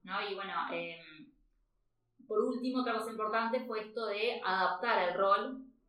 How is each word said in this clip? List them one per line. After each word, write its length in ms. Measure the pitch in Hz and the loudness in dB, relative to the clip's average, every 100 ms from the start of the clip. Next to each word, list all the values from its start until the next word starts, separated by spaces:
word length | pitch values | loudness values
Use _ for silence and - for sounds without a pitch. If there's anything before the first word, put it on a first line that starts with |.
¿no? 180 | 185 196 208 | -6 -6 -4
Y 60 | 196 | -4
bueno, 180 | 190 175 - | -4 -4 -2
em, 640 | 170 339 339 330 156 - _ _ _ _ _ _ _ _ _ - | -4 -6 -10 -16 -18 -20 _ _ _ _ _ _ _ _ _ -2
por 120 | 214 | 2
último, 380 | 247 254 254 254 | 2 2 0 0
otra 120 | 240 | 0
cosa 160 | 220 226 | 0 -2
importante 520 | 220 214 226 226 247 | -4 0 2 2 0
fue 200 | - 220 | 0 -6
esto 240 | 214 - 220 | -4 -6 -4
de 340 | 202 226 247 190 | 0 0 0 0
adaptar 640 | 190 180 - 240 214 180 | 2 2 2 2 2 2
el 60 | 180 | 4
rol 460 | 196 202 254 - - - | 6 6 2 -6 -12 -20